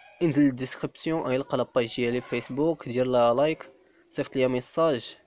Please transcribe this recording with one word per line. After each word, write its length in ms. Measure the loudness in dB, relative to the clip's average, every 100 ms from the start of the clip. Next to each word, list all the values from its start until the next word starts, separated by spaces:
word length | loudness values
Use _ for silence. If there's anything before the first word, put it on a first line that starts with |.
| -20 -2
انزل 200 | 0 4
للديسكريبسيون، 800 | 4 2 -6 -8 -10 -8 -4 -4
غيلقى 340 | -2 -2 -2 -2
لاباج 400 | 0 0 0 -2
ديالي 240 | -2 -2
في 80 | -4
فيسبوك، 600 | -6 -4 -2 -2 -2 -4
دير 180 | -2 2
لها 280 | 4 4
لايك، 360 | 4 2 -2 -10 -20 _ _ _
صيفط 260 | -8 -4 0
ليا 120 | 0
ميساج. 680 | 0 -2 0 2 0 -6 -18